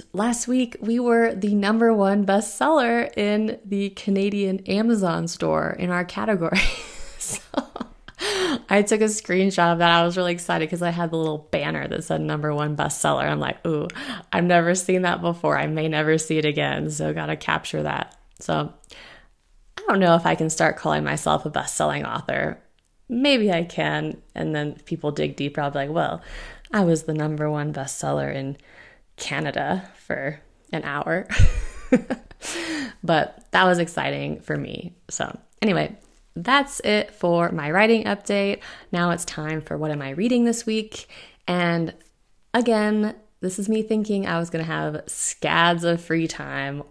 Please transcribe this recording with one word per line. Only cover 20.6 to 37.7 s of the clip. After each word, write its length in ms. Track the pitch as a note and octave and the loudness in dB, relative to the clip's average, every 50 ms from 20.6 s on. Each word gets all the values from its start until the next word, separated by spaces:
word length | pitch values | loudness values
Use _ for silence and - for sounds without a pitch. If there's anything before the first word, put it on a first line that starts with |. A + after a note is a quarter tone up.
| E3 D#3 - - | 2 2 0 0
calling 260 | - - D#3 D3+ D3+ | 0 0 0 0 0
myself 420 | C#3+ C#3+ D3 - D#3 D3+ D3+ - | -2 -2 -2 0 0 0 0 0
a 40 | D3+ | -4
best-selling 560 | D3 - C3+ - - - D3+ D3+ D3 C#3+ C#3+ | -4 -4 -4 -4 -2 -2 0 0 0 -2 -4
author. 520 | - A#2 - - - - C3+ C#3+ D#3 - - - _ _ _ _ _ _ _ _ - | -6 -6 -6 -6 -4 -4 -2 -4 -4 -6 -8 -14 _ _ _ _ _ _ _ _ -6
Maybe 420 | - A#3+ C4+ C#4+ C#4 B3 G#3 G3+ | -4 0 2 4 4 4 4 2
I 120 | F3+ E3 E3+ | 2 2 0
can. 540 | F3 - - D#3 D3+ D3+ D3+ D3+ D#3 - - - - _ | -2 -4 -2 -2 0 0 -2 -2 -4 -6 -8 -14 -12 _
And 220 | - D#3+ D#3 D#3 | -6 -4 -2 -2
then 200 | D3 D3 D3 - - | -2 -4 -4 -6 -10
if 80 | - | -10
people 260 | - F3 D3+ - D3+ | -8 -8 -4 -4 -4
dig 240 | D3 D3+ D3+ D3 C#3 | -2 -2 -4 -4 -4
deeper, 240 | - C#3+ C#3+ C#3+ - | -4 -6 -4 -4 -4
I'll 120 | D3 C#3+ | -4 -4
be 80 | C#3+ D3 | -4 -4
like, 120 | C#3 C#3+ | -4 -2
"Well, 300 | D#3 E3+ D#3 - - E3+ - - - - - - - - - - | -2 -2 -2 -2 -4 -6 -10 -14 -16 -16 -16 -16 -18 -20 -12 -4
I 140 | - G#3+ F#3+ | 0 2 4
was 180 | E3+ E3 D#3 D#3+ | 4 4 2 0
the 100 | - D#3 | -2 -4
number 380 | D#3 D3+ D3+ D#3 D3+ D3+ D3+ | -2 -2 -2 -2 -2 -2 -2
one 220 | D3+ D3 D3 D3+ D3 | -2 -2 -4 -4 -4
bestseller 600 | C#3+ C3+ C3+ - - - C#3+ C#3+ C#3+ C#3 C#3 C#3 | -6 -8 -8 -8 -6 -4 -2 -2 -2 -2 -4 -6
in 220 | C3+ C3+ C3+ C#3+ - - - - - - - - _ _ _ _ - | -6 -6 -8 -8 -10 -14 -20 -20 -20 -20 -20 -20 _ _ _ _ -12
Canada 720 | - - D3 C#3 D#3 D3 - - C#3+ D3 F3 F#3+ F#3+ - - - | -8 -6 -4 -4 -4 -4 -4 -4 -4 -2 -4 -4 -6 -10 -18 -20
for 420 | - - - C3+ C3+ C#3 D3+ D3 - - _ _ _ _ | -10 -8 -6 -4 -4 -6 -8 -8 -14 -20 _ _ _ _
an 120 | - E3 - | -8 -6 -6
hour." 440 | D3+ C#3+ C#3+ C#3+ - E3 F3 - - - - - - - - - - - - - - | -4 -6 -4 -4 -2 -2 -4 -4 0 6 8 8 8 8 4 -2 -6 -8 -10 0 2
<laughs> 80 | - G#3+ - - C4 - - - - - - - - E4+ E4+ E4 D#4+ D4+ C#4 A#3 - - - | 2 2 2 -2 -8 -10 -10 -16 -20 -14 -12 -10 -8 -8 -6 -6 -6 -6 -6 -8 -10 -8 -2
But 420 | E3+ E3 D3+ - - - - - - | 0 2 2 2 0 -4 -10 -10 0
that 140 | - F3+ F#3 | 4 4 6
was 140 | F#3 F3+ F3 | 6 6 4
exciting 600 | E3+ E3+ - - C#3 C#3 C#3+ C#3+ C#3+ C#3+ D3+ - | 2 0 -2 -4 -4 -2 -4 -4 -4 -6 -6 -8
for 160 | - - D3+ D3 | -6 -6 -6 -4
me. 360 | C#3+ D3 - - - F3 F3 _ _ - | -6 -6 -10 -10 -12 -14 -16 _ _ -12
So 280 | - - - - - - - _ _ _ | -8 -6 -6 -6 -8 -12 -18 _ _ _
anyway, 360 | - A3 F#3 D#3 D3+ D3+ - - - _ _ _ _ _ _ | 0 2 2 2 0 -2 -6 -12 -20 _ _ _ _ _ _
that's 440 | E3+ E3+ A#3+ B3+ C#4+ C4+ C#4 - - | -8 0 2 2 2 2 0 -4 -4
it 300 | - G#3 G#3 G#3+ G#3 - | 0 2 2 2 0 -2
for 400 | - - - F3 E3+ E3+ E3+ E3+ | -4 -2 0 2 4 4 2 2
my 200 | F3+ E3 D3 D3 | 0 -2 -2 0